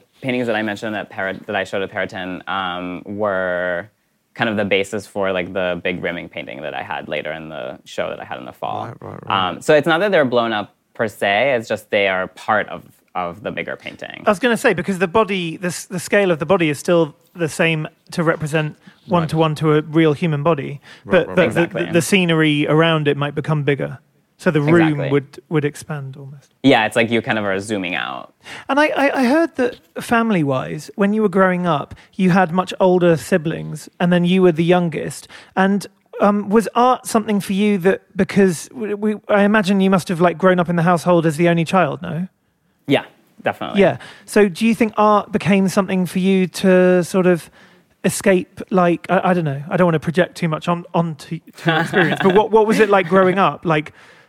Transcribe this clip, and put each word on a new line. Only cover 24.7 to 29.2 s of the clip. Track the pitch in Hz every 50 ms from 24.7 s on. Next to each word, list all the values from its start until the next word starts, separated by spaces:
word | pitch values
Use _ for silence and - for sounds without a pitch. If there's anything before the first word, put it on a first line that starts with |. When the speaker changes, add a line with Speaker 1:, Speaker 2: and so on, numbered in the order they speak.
| 165 175 165 156 151 143
Speaker 1:
Exactly. | 139 135
Speaker 3:
would, | 143 143 135 - - - - -
would | 170 151 143
expand | 147 143 - - - 156 143 135 135 135
almost. | 147 139 135 147 139 - _ _ _
Speaker 1:
Yeah, | - 135 127 117 107
it's | 107 -
like | 123 117 107
you | 120 113
kind | 107 - 113 110
of | 104
are | 101 95 98
zooming | 101 110 110 98 92 87 90
out. | 69 60 64 65 58 - - _ _ - - - - - -
Speaker 3:
And | 269 285
I, | 302 302
I, | - - 277 277 - 277